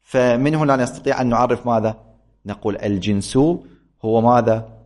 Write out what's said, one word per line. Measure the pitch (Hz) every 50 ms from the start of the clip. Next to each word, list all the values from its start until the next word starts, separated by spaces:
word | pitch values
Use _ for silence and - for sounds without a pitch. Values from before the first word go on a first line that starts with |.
فمن | _ _ - 131 123 123 117 120 135 147 156
هنا | 156 156 143 135
نستطيع | 127 123 123 - - - 139 135 -
أن | 131
نعرف | 120 117 113 123 123 123 110 -
ماذا؟ | 120 117 113 107 107 110 - - - - _ _ _ _ _ _
نقول | 98 101 - - 110 101
الجنس | - - 104 101 95 87 107 104 98 98 - - 127 143 160 175 170 - - - _ _ _ _ _ -
هو | 110 113 113
ماذا؟ | 113 120 123 120 113 113 110 113 113 - - - -